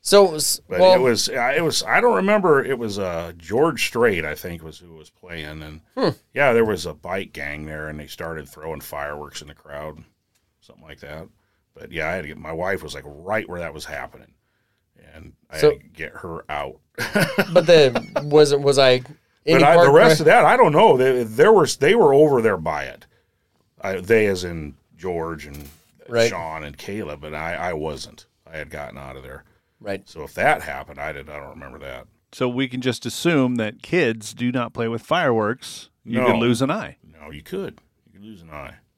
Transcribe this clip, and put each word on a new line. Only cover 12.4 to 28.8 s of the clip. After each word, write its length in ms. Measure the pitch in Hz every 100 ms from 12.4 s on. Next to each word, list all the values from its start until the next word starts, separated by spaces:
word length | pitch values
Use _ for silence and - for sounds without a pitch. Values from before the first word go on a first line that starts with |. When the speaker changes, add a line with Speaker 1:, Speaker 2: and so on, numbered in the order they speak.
| -
Speaker 2:
wife 280 | 82 92 98
was, 140 | 78 69
like, 80 | 71
right 420 | 73 87 110 98
where 120 | 90
that 140 | 82
was 120 | 76 -
happening, 480 | 71 65 - - _ _ _ _ _ _ _ 73
and 200 | 78 76 _ _
I 60 | 156
Speaker 1:
So 120 | 151
Speaker 2:
had 100 | 147
to 60 | _
get 220 | - 78
her 300 | - 90 82 -
out. 300 | 73 69 - _ -
<laughs> 560 | - 311 - - 190
Speaker 1:
But 140 | 175 165
the, 560 | 165 139 120 - - 147
was, 300 | 147 147 143
was 240 | 143 139
I 220 | 131 127 123 151 _ _ -
any 140 | 160
Speaker 2:
But 40 |
I, 120 | 139 170
Speaker 1:
part 120 | 170
Speaker 2:
the 60 |
rest 140 | 151 233
Speaker 1:
correct? 120 | 180
Speaker 2:
of 40 | 151
that, 200 | 226 156
I 120 | 247
don't 140 | 202
know. 240 | 147 220 135
They, 260 | 131 127
there 300 | 113 110 185
was, 240 | 214 151 -
they 160 | 139
were 200 | 233 165 135
over 260 | 151 131
there 160 | 113 92
by 280 | 80 76 65
it. 200 | 62 _ _ _ _ _ _ _ _
I, 160 | 98 95
they, 280 | 92 113 107
as 160 | 95
in 300 | 90 82 76 71 _ _
George 480 | 92 85 82 80 71
and 240 | 71 71 _ _ _ -
Speaker 1:
Right. 200 | 117 117
Speaker 2:
Sean 340 | 92 80 80
and 140 | 76 73
Caleb, 460 | - 101 82 73
and 120 | 76 76
I, 180 | 80
I 200 | 85 87
wasn't. 520 | 80 78 71 - - _ _ _
I 60 | 80
had 120 | 76
gotten 280 | 78